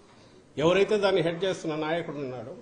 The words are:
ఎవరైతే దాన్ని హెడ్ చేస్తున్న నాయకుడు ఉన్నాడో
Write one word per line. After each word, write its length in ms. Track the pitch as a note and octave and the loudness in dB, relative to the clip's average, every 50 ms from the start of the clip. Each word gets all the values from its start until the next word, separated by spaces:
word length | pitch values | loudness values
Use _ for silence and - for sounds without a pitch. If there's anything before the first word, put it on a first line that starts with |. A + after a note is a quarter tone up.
| - - - - - - - - - _ - | -20 -20 -20 -20 -20 -20 -20 -20 -20 _ -4
ఎవరైతే 400 | C3 D3 E3 F3+ F#3+ G3+ G3 G#3+ | 0 2 4 4 4 4 2 2
దాన్ని 240 | G#3 G3+ G3 F#3+ F#3 | 2 4 4 4 2
హెడ్ 220 | D#3 E3+ E3+ E3+ F#3+ | 2 0 0 -2 -2
చేస్తున్న 320 | F#3+ F3 - - E3 D3+ | -2 -2 -4 -4 -4 -4
నాయకుడు 420 | D#3 D#3 D#3 E3 F3 D#3+ D#3+ C#3+ | -2 -2 -2 -2 -2 -4 -6 -8
ఉన్నాడో 380 | C#3+ C#3+ B2+ B2+ B2 A2 C3 F3+ A#2+ | -8 -8 -8 -8 -10 -10 -12 -14 -16